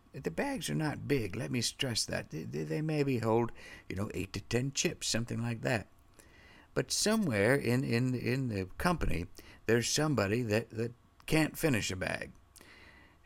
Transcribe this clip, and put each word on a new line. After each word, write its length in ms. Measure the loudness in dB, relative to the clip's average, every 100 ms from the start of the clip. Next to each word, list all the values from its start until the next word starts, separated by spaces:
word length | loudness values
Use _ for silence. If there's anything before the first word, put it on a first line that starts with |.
| -14
the 160 | -8 -6
bags 400 | -2 -2 -2 -2
are 40 |
not 320 | -2 -2 -2 -2
big. 300 | 0 0 -4
Let 140 | -4
me 100 | -2
stress 460 | -2 -2 -2 -2 -2
that. 240 | -4 -6
They, 140 | -8
they, 180 | -8 -6
they 180 | -4 -2
maybe 380 | 0 2 2 2
hold, 340 | 4 4 2 -4 -14 -14 -8
you 60 | -4
know, 140 | -4
eight 180 | -4 -6
to 80 | -6
ten 320 | -2 0 0
chips, 340 | 0 -2 -2 -2
something 360 | -2 -2 -2
like 180 | -4 -2
that. 260 | 0 0 -2 -16 -20 -20 -20 -20 -20 -20 -6
But 200 | -4 -2
somewhere 640 | 0 2 2 2 4 6
in, 300 | 6 4 2
in, 300 | 2 2 2
in 340 | 0 0 0 0
the 180 | -2 -4 -2
company, 480 | 0 2 0 0 -4 -10 -20 -4 2
there's 220 | 2 4
somebody 540 | 2 2 2 2 0
that, 280 | 2 0 0
that 220 | -4 -6 -8 _ -16 0
can't 300 | 2 2 0
finish 340 | 2 2 0
a 60 | -4
bag. 360 | -4 -6 -8 -16 -20 -20 -20 -20 -20 -20 -20 -20